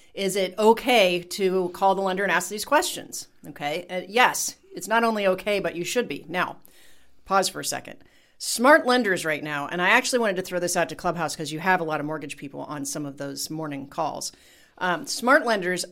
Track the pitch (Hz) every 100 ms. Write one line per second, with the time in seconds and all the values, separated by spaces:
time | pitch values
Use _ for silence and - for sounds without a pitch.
0 | - - 196 196 190 190 214 226 226 240
1 | 185 175 175 - 190 185 175 - 196 196
2 | 190 185 196 170 - 208 - 294 349 -
3 | - - - _ 160 147 147 165 - 185
4 | 175 214 220 143 - - _ 392 196 226
5 | 233 214 196 185 214 202 165 165 170 247
6 | 214 139 - 180 170 - - - - -
7 | - - - 190 190 147 143 131 - -
8 | - _ _ - - - 254 311 247 254
9 | 208 180 160 151 151 147 143 175 180 233
10 | 247 254 220 185 185 180 175 175 165 -
11 | 180 170 156 - 147 151 185 180 160 151
12 | 147 156 156 - 143 143 139 147 139 160
13 | 143 135 143 139 - 156 156 139 135 -
14 | 156 - - - - - _ - 185 165
15 | - - 233 294 240 214 180 180 -